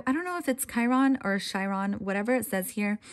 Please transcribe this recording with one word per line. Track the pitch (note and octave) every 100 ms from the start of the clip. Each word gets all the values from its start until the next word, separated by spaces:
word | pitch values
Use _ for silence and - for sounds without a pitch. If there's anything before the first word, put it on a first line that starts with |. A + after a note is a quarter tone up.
| B3
I |
don't | C4+
know | F4+ F4
if | D4+
it's | C4
Chiron | - - A#3 B3+ C4+ C4
or | - G3
Chiron, | - G3 G3 G3 G3
whatever | G3+ F#3+ G3 G#3+
it | B3+ A3
says | F#3+ F#3
here. | - G#3 G#3 -